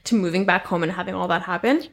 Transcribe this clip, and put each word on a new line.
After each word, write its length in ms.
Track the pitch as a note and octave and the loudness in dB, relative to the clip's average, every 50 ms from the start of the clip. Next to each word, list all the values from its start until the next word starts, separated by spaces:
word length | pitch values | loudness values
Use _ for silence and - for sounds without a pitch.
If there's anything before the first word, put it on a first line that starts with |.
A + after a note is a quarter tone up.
| - | -4
to 100 | - A#3+ | 0 0
moving 280 | A3 F#3 E3+ E3 F#3 G3 | 2 2 2 2 0 2
back 200 | F#3+ F3+ F#3+ - | 2 2 2 0
home 180 | - F#3 E3+ E3+ | 0 -2 0 0
and 80 | D#3+ | -2
having 240 | F3+ F3+ F3+ F#3 F#3 | -2 -4 -6 -6 -4
all 120 | F#3 F3+ F3+ | -4 -2 0
that 120 | E3+ F3 F3+ | 0 0 -2
happen. 400 | F#3+ F3+ F3 - A#3 C#4+ E4+ - - | -2 -4 -2 2 2 2 2 0 0